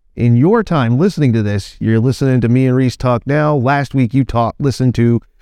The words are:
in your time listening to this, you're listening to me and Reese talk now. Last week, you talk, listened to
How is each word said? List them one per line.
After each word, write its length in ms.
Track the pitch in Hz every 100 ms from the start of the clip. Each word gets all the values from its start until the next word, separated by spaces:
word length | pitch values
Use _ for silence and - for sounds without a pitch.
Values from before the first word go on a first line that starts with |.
| _ -
in 200 | 120 120
your 260 | 151 233
time 360 | 214 165 117 123
listening 340 | 196 160 143
to 80 | 113
this, 360 | 104 101 - -
you're 200 | 107 113
listening 420 | 123 123 135 127
to 80 | 117
me 180 | 123 131
and 80 | 127
Reese 200 | 131 -
talk 280 | 127 120 -
now. 300 | 147 151 147
Last 400 | 123 143 139 135
week, 180 | 120
you 100 | 139
talk, 320 | 127 117 113 -
listened 340 | 143 120 127 120
to 240 | 120 117 - _